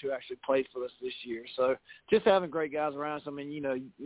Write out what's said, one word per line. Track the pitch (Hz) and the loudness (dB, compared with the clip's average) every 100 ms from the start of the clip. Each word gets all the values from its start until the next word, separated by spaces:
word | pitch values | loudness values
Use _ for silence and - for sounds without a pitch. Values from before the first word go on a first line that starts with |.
who | 139 | -6
actually | 131 - 123 | -6 -8 -6
played | - 135 131 | 2 2 2
for | 127 | -4
us | 123 - | -8 -6
this | 127 - | -8 -8
year. | 123 113 120 - | -8 -8 -6 2
So | 127 127 - - - | 2 2 -4 -20 2
just | 214 190 | 4 6
having | 190 175 | 4 4
great | 156 156 | -2 -2
guys | 147 151 | 0 -2
around | 139 151 147 | -2 -4 -4
us. | 147 | -6
I | |
mean, | 143 143 | -8 -6
you | 151 | -4
know, | 139 131 131 - | -2 -2 -6 -10